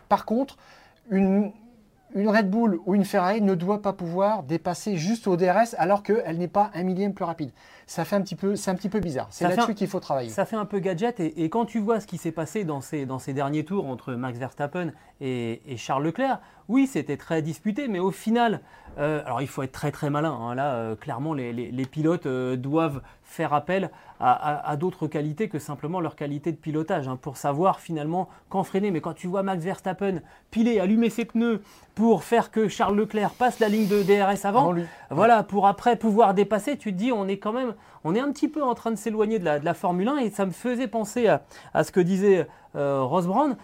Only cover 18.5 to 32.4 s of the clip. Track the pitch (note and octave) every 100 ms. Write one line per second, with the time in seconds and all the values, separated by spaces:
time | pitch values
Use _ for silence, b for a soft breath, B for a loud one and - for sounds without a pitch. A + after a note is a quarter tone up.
18.5 | E3+ B B B - D3 D3+ B2+ B2 C#3+
19.5 | - C3 - D3 - D3 D3 D#3+ A#2+ A#2
20.5 | B2 D3 A#2+ A2+ G#2+ D3+ A#2+ D#3 C#3+ A#2+
21.5 | A#2+ A#2+ B2+ C3 D#3 D#3 E3+ D3 B2+ B2+
22.5 | B2+ C3+ D#3 E3 C3+ B B - - D3+
23.5 | D3 D#3+ F#3+ - B B - B2+ B2 D3+
24.5 | D3 - D3 F3+ - D3 D3+ D3+ D3+ G#3+
25.5 | D3 - C3+ D3+ F#3 D#3 - D3 C#3+ E3+
26.5 | D3+ D#3 D3+ D#3+ F3 C3 B2+ D3+ B2+ D3
27.5 | C#3+ F#3 - - D#3 D3+ F3+ F3+ B _
28.5 | F#3+ - F#3+ G#3 D#3+ E3+ D#3 F3+ G3 G3
29.5 | F#3 F3 F3 F#3+ F3 G3+ E3+ b b _
30.5 | G#3+ A#3 G#3+ F#3 A3 A#3 - A3+ A3+ A#3
31.5 | G#3+ B B B - A3+ F#3 - A#3